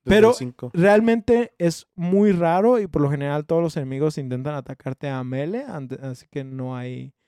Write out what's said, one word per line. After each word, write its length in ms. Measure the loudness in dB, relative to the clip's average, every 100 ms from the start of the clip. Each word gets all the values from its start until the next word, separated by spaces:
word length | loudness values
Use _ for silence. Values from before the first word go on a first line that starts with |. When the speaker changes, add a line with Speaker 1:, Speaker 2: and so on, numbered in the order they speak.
Speaker 1:
desde 120 | 2 6
Speaker 2:
Pero 140 | 6
Speaker 1:
el 60 | 4
cinco. 360 | -4 -10 -6
Speaker 2:
realmente 800 | 2 4 6 4 2 2 2 0 -2
es 280 | -2 -2 -12 -8
muy 360 | 0 4 4
raro 480 | 4 2 2 4 2
y 80 | 0
por 160 | 0
lo 80 | 0
general 340 | 0 -2 -4 0
todos 160 | 0
los 160 | 0 -2
enemigos 400 | -6 -2 -2 -2
intentan 380 | -6 -6 -6 -8
atacarte 540 | -10 -12 -12 -8 -8
a 140 | -6
melee, 400 | -6 -6 -4 -6 -8
ante-, 320 | -12 -10 -12
así 220 | -12 -14 _
que 120 | -12
no 320 | -10 -10 -8 -8
hay, 380 | -10 -12 -14 _